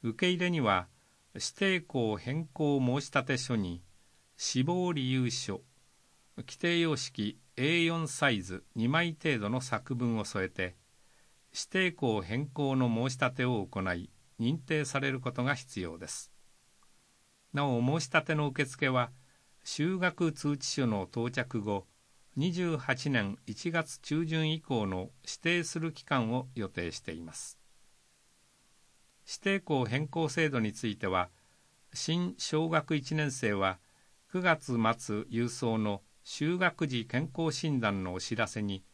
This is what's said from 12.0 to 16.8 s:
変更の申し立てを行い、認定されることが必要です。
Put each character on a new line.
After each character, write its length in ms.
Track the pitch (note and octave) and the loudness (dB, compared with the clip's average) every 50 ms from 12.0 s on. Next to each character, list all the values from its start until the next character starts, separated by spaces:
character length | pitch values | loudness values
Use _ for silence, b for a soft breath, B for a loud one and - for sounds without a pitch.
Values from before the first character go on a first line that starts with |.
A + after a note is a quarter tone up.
| C#3+ B2 A2 G#2 | 0 2 2 2
変 260 | F#2 E2+ G#2+ B2 D3 C#3 | 0 0 -2 -2 -2 -4
更 280 | - - D3 C3+ C3+ | -2 0 0 2 4
の 120 | C3 B2+ A#2+ | 4 4 4
申 260 | A2+ A2+ A#2+ C3+ B2+ | 2 2 0 0 0
し 60 | B2+ | 0
立 180 | C#3+ B2+ B2+ - | 0 0 2 0
て 80 | B2+ | 0
を 160 | B2+ B2 G#2+ F#2+ | 2 2 0 -2
行 180 | F2+ - G2 F#2 F#2 F2+ | -4 -4 -2 0 0 0
い、 160 | E2+ F2 - - - - - _ - | -2 -4 -10 -16 -20 -20 -20 _ -2
認 180 | A#2 A#2+ D3+ E3 | 0 0 0 -2
定 280 | C3 - D#3+ D3+ D3 | -2 -2 -2 -2 -2
さ 140 | C3 - C#3 | 0 -2 -2
れ 120 | C3+ C#3 | 0 0
る 80 | C3 C3 | -2 -2
こ 120 | B2+ B2+ | -4 -4
と 120 | B2 - B2 | -2 -2 0
が 100 | C3 C#3+ | 0 0
必 260 | - - - - G#2 | -2 -4 -10 -6 -6
要 180 | F#2 E2 D#2+ E2+ | -6 -6 -6 -10
で 80 | F#2 - | -10 -10
す。 240 | - - - - - - - - - _ _ _ _ _ | -10 -12 -12 -16 -20 -20 -20 -20 -20 _ _ _ _ _